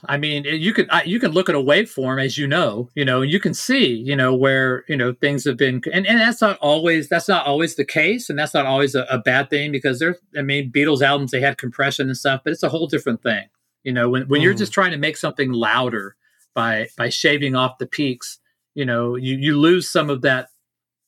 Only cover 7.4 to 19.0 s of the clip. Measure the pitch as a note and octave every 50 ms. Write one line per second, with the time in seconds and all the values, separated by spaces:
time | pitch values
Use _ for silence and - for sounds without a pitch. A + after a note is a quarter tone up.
7.4 | - C#3+ C#3+ D3+ E3 D#3 - - C#3 - - D#3 D3+ F3 A3+ B3 A#3+ - D3 C#3+
8.4 | D3+ D3 - D#3 C3+ C3+ C3+ C3+ C#3+ C3+ B2+ B2+ B2 - C3 A#2+ G#2+ C3+ B2 C3+
9.4 | C#3 - D#3 C#3+ D3 D3 C#3+ C3+ - C#3 C3 B2 D#3+ E3+ F3 - _ _ - D3
10.4 | C#3 C#3 C#3 C#3+ C#3+ B2+ A#2 C#3 D3 D#3+ D3+ B2+ C#3+ C#3 C#3+ C#3+ C#3 A#2+ - B2+
11.4 | C3 C#3 C3+ - - B2 - - C3+ C#3 C3+ - C#3 C3 C3 - - C#3+ C3+ C3
12.4 | - D#3 D3+ - - D#3 - E3 E3+ D3 - C#3+ - C3 A#2 A2+ - B2 A2 G2+
13.4 | G2 - _ _ _ _ _ _ _ C3+ B2+ B2 A#2+ B2 B2+ B2+ C3 C3 C#3 D3
14.4 | D#3 F3+ G#3 F#3+ G#3 - - G3 F#3+ F3+ E3 C#3+ C#3+ D#3 D#3 - - D#3 C#3+ -
15.4 | C#3 B2+ B2 A#2 A2+ G#2+ A2+ B2 B2+ B2 A2+ G#2+ G2 G2 - _ _ _ _ _
16.4 | _ _ _ A#2+ A#2 A#2 A2+ G#2+ A2 - - - A#2+ A#2+ - - - D#3 D3 C#3+
17.4 | C#3+ C3 C3 B2+ B2+ B2+ B2+ - - - - - D3 C3+ B2 - - - - -
18.4 | _ _ _ _ _ _ _ D3 C#3 B2+ A#2+ A#2